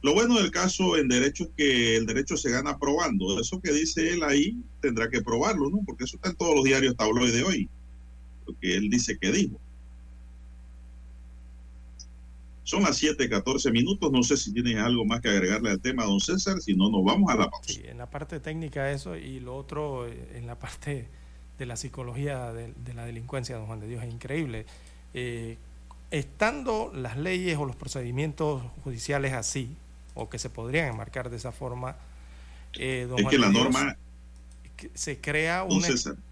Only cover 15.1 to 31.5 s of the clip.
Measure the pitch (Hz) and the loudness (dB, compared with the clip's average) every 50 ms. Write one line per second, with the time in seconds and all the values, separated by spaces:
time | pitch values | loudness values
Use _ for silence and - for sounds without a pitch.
15.1 | 117 117 117 113 101 98 92 90 101 110 117 107 101 95 - 127 131 123 110 101 | 2 2 2 4 4 4 4 4 2 2 2 2 0 2 0 0 0 2 2 4
16.1 | 101 101 - - 175 190 - 196 190 180 - 104 98 92 98 107 107 95 92 101 | 4 2 4 2 0 2 2 0 0 0 2 2 4 6 6 6 6 6 4 6
17.1 | 143 190 202 165 123 107 90 - - - - - - - - - - 120 120 - | 6 6 6 6 6 4 2 2 0 -10 -8 -8 -10 -8 -10 -14 -12 -12 -12 -10
18.1 | - 143 151 - 170 151 - 156 156 165 165 147 131 147 135 139 143 139 139 180 | -8 -10 -8 -8 -8 -8 -6 -6 -6 -6 -6 -6 -4 -2 -2 -2 -2 -4 -4 -8
19.1 | 175 160 - 131 135 127 120 123 127 135 139 - - 147 151 147 135 127 120 117 | -10 -8 -8 -10 -10 -10 -10 -10 -10 -10 -10 -8 -6 -6 -4 -4 -4 -6 -6 -8
20.1 | 117 120 123 139 135 120 117 120 120 - - - - - - 147 143 135 - - | -10 -10 -12 -12 -12 -12 -10 -10 -10 -10 -12 -12 -12 -10 -6 -6 -6 -6 -6 -10
21.1 | - - - - - - - - - - 135 120 120 110 - 131 - 139 127 123 | -14 -18 -20 -20 -20 -20 -20 -20 -12 -10 -10 -8 -8 -8 -8 -8 -8 -8 -8 -6
22.1 | 120 135 143 147 139 127 123 117 113 113 117 113 - - 120 123 120 117 117 117 | -4 -4 -2 -2 -2 -4 -6 -6 -8 -8 -10 -10 -12 -12 -10 -10 -10 -10 -10 -10
23.1 | 117 117 117 123 - 135 123 - 123 113 107 107 113 110 104 110 123 117 120 120 | -10 -10 -8 -6 -4 -4 -4 -4 -6 -8 -6 -8 -8 -8 -8 -8 -8 -6 -6 -8
24.1 | 117 117 - - 139 160 160 131 113 110 107 - - - - - - - - - | -8 -10 -8 -4 -2 -2 -2 -2 -4 -6 -8 -10 -16 -18 -20 -20 -20 -20 -20 -10
25.1 | - 127 123 120 120 117 117 113 117 - - - - - - - - - - - | -8 -6 -6 -4 -4 -6 -6 -8 -10 -12 -16 -18 -18 -20 -18 -18 -18 -18 -10 -4
26.1 | - 151 135 - - - 208 220 285 294 262 254 220 214 226 - - 139 127 117 | -2 -2 -2 -4 -2 0 0 0 2 0 -2 0 0 0 0 -2 -4 -6 -6 -6
27.1 | 110 135 156 185 185 180 185 180 165 147 147 135 123 - - 131 - 139 123 120 | -4 -4 -2 -2 0 0 0 0 0 0 -2 -4 -4 -8 -10 -8 -6 -6 -6 -4
28.1 | 120 135 151 156 143 - 160 151 147 131 120 120 - - - 139 123 113 - - | -2 -2 -2 -2 -2 0 0 0 0 -2 -4 -8 -10 -8 -8 -8 -8 -6 -4 -2
29.1 | 143 139 139 135 131 120 107 - - 139 123 117 156 - - - - - - - | 0 0 0 0 -2 -2 -4 -2 -4 -4 -4 -6 -10 -12 -16 -18 -20 -20 -20 -14
30.1 | - - 113 - - - - - - - 113 120 135 160 165 135 113 110 104 - | -10 -10 -8 -8 -8 -8 -8 -8 -8 -8 -6 -2 0 0 0 0 -4 -6 -8 -8
31.1 | - 131 123 123 120 113 107 127 | -6 -6 -6 -6 -8 -8 -8 -8